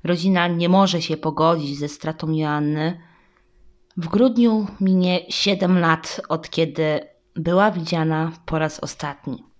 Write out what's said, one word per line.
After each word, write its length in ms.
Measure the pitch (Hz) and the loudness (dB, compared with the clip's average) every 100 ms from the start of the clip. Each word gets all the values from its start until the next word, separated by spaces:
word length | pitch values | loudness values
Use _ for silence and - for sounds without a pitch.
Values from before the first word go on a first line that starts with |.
Rodzina 440 | 165 175 185 185 175 | -2 0 2 2 2
nie 220 | 170 170 | 0 4
może 320 | 185 196 175 | 4 4 2
się 160 | 165 156 | -2 -4
pogodzić 640 | 160 151 160 165 143 143 | -4 2 2 2 -2 -6
ze 80 | 147 | -8
stratą 440 | - - 156 156 | -6 -8 -6 -2
Joanny. 680 | 156 151 151 147 151 160 175 - _ _ _ _ _ - _ _ - | -2 0 0 0 0 -2 -4 -14 _ _ _ _ _ -20 _ _ -8
W 100 | 165 | -2
grudniu 600 | 208 254 233 240 220 202 - | 2 2 4 2 2 -2 -2
minie 380 | 190 185 180 180 - | 2 4 2 0 -2
siedem 500 | - - 190 180 180 | -4 -2 0 2 2
lat, 420 | 170 160 - - - | 2 0 -2 -12 -6
od 200 | 160 - | -6 -4
kiedy 500 | - 160 143 156 151 - _ _ - | -2 -2 0 -2 -2 -6 _ _ -6
była 360 | 160 180 208 | 0 2 2
widziana 600 | 180 160 170 160 156 160 165 - | 0 -4 -2 0 0 -2 -6 -6
po 140 | 160 | -2
raz 200 | 156 - | -2 -4
ostatni. 640 | 143 - 151 143 - 120 - _ | -12 -8 -10 -8 -10 -10 -14 _